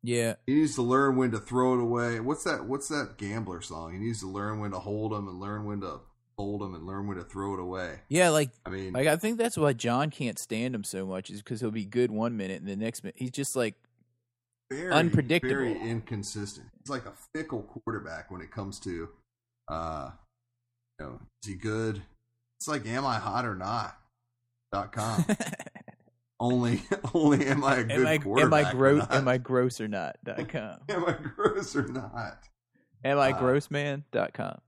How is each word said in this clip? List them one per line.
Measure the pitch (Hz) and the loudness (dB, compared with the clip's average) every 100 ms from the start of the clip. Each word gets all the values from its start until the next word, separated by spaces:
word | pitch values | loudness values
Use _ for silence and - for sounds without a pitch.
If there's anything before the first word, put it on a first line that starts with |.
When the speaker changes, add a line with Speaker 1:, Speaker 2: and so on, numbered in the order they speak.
Speaker 1:
Yeah. | 117 120 117 113 - | 0 2 2 0 2
Speaker 2:
He | |
needs | 143 156 | 4 4
to | - | 2
learn | 120 131 139 131 | 4 4 6 4
when | 127 | 2
to | 110 | 0
throw | - 123 127 | -2 2 4
it | 123 | 4
away. | 120 120 120 117 | 2 0 0 -2
What's | 120 156 | -2 -2
that, | 185 151 107 | -2 -4 -2
what's | 135 - | -4 -2
that | 147 120 - | -4 -4 -6
Gambler | 101 110 98 87 | -6 -4 -6 -8
song? | - 80 82 | -10 -10 -10
He | 90 | -6
needs | 110 107 | -4 -4
to | 95 | -6
learn | 98 104 107 | -6 -4 -4
when | 104 | -4
to | 92 | -6
hold | 95 104 107 | -4 -4 -2
'em | 107 98 | -4 -6
and | 90 | -8
learn | 98 107 | -6 -6
when | 104 101 | -4 -6
to | 95 76 - _ _ - | -6 -10 -16 _ _ -8
fold | 101 101 | -6 -4
'em | 98 | -6
and | 87 85 | -8 -8
learn | 98 101 | -6 -6
when | 92 | -6
to | |
throw | 85 98 98 | -8 -6 -4
it | 98 | -4
away. | 90 92 87 - - | -4 -6 -6 -10 -2
Speaker 1:
Yeah, | 151 180 | 4 6
like, | 156 139 _ - | 6 2 _ -10
Speaker 2:
I | |
mean | 95 95 | -8 -4
Speaker 1:
like, | 104 151 | 0 2
I | 156 | 2
think | 214 233 | 0 0
that's | 233 - | 0 2
why | 147 | 2
John | 120 117 123 151 | 2 0 2 0
can't | - 127 98 | -2 -4 -4
stand | - 110 123 | -4 -2 -2
him | 120 | -4
so | 101 95 95 | -6 -6 -4
much | 92 - | -6 -8
is | 104 | -14
'cause | 104 113 | -8 -4
he'll | 117 | -2
be | 110 101 | -4 -2
good | 120 123 | 2 2
one | 107 117 113 | 2 -2 -2
minute | 98 92 | -4 -4
and | 95 | -6
the | 98 | -4
next | 113 - | -4 -6
minute | 95 - | -12 -8
he's | 127 | -8
just, | 127 135 131 | -4 -4 0
like, | 113 - _ _ _ _ _ _ _ _ _ | 0 -2 _ _ _ _ _ _ _ _ _
Speaker 2:
very, | 135 180 | -8 2
Speaker 1:
unpredictable. | 156 165 160 131 165 127 | 4 4 2 4 2 2
Speaker 2:
very | 135 123 98 | 0 0 -2
inconsistent. | 113 117 110 110 101 107 101 - - _ | -4 -4 -4 -8 -6 -8 -8 -10 -20 _
He's | - | -8
like | 135 - | -8 -8
a | - - | -18 -10
fickle | 156 156 120 | -8 -4 -6
quarterback | 98 - - 107 85 80 73 | -8 -10 -6 -6 -6 -10 -10
when | 87 | -12
it | 80 | -10
comes | - 98 98 | -8 -8 -8
to, | 101 85 82 - _ _ _ _ - | -8 -6 -8 -12 _ _ _ _ -8
uh, | 80 82 78 67 - _ _ _ _ _ _ _ - | -6 -4 -6 -8 -14 _ _ _ _ _ _ _ -14
you | 73 | -12
know, | 62 - _ | -12 -18 _
is | 104 | -12
he | |
good? | 92 107 110 113 101 87 _ _ _ _ _ | -6 -4 -2 -2 -4 -10 _ _ _ _ _
It's | - | -4
like | 147 113 | -4 -2
am | 120 135 | -2 0
I | 113 | -2
hot | 107 104 120 | -2 -2 -2
or | |
not | 95 95 117 101 - _ _ _ _ _ _ _ | -4 -2 -4 -4 -10 _ _ _ _ _ _ _
dot | 98 95 | -4 -4
com. | - 107 110 170 | -4 0 2 2
Speaker 1:
<laughs> | 208 - - - - - - _ _ _ _ | 2 -2 -8 -12 -16 -20 -20 _ _ _ _
Speaker 2:
Only, | 120 123 120 117 - 202 | 2 4 4 2 0 -2
<laughs> | - | 2
only | 175 151 143 135 | 6 8 8 6
am | 139 | 4
I | 135 127 | 4 4
a | |
Speaker 1:
Am | 113 | 2
Speaker 2:
good | 117 131 | 4 4
Speaker 1:
I, | |
am | 156 | 4
I | |
Speaker 2:
quarterback | 135 117 156 156 143 | 2 4 8 6 6
or | 120 | 6
Speaker 1:
gro-, | 135 147 | 8 8
Speaker 2:
not? | - | 6
Speaker 1:
am | 135 131 | 2 4
I | 127 | 2
gross | 123 127 127 123 | 4 4 4 2
or | 107 | -4
not | 101 78 - | -2 -4 -6
dot | - - - | -8 -6 -4
com. | 151 107 - | -6 -6 -12
Speaker 2:
<laughs> | 139 | -4
Am | 190 175 | -2 0
I | |
gross | - - - - 196 180 143 | -2 -6 0 0 2 -2 -2
or | 117 | -2
not? | 127 113 120 110 - - _ _ _ _ _ | -4 -8 -8 -8 -12 -20 _ _ _ _ _
Speaker 1:
Am | 139 143 | 0 4
I | 135 | 4
Speaker 2:
Uh, | 135 | 4
Speaker 1:
gross | 127 135 - | 4 2 0
man | 143 143 139 147 | -4 -2 -6 -4
dot | - 95 | -2 -2
com. | - 101 - | -4 -6 -8